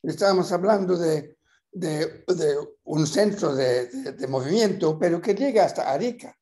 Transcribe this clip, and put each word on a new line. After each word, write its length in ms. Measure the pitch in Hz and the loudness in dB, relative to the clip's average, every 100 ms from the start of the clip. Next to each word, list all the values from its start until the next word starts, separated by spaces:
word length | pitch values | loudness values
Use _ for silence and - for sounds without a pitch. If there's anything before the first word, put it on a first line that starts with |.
Estamos 500 | - 131 202 185 175 | -6 0 4 4 2
hablando 440 | 175 190 208 185 180 | 0 2 2 2 0
de, 400 | 165 156 - _ _ _ _ | 2 0 -4 _ _ _ _
de, 520 | 185 170 151 165 - - | -8 -4 -2 -4 -6 -4
de 280 | 175 151 143 147 - | 0 0 0 -6 -16
un 240 | - 151 151 | -4 0 0
centro 480 | - 208 202 165 135 | 2 2 2 -2 2
de, 320 | 131 123 123 | 2 2 -2
de, 240 | - - | -8 -10
de 140 | - 135 | -8 -4
movimiento, 720 | 135 131 208 214 - 156 156 | -4 0 2 2 2 0 0
pero 200 | 175 170 | 0 0
que 120 | 165 | -2
llega 320 | 202 277 220 175 | 0 2 2 2
hasta 260 | - - | 0 -2
Arica 440 | 139 240 240 - _ | -2 -2 -6 -18 _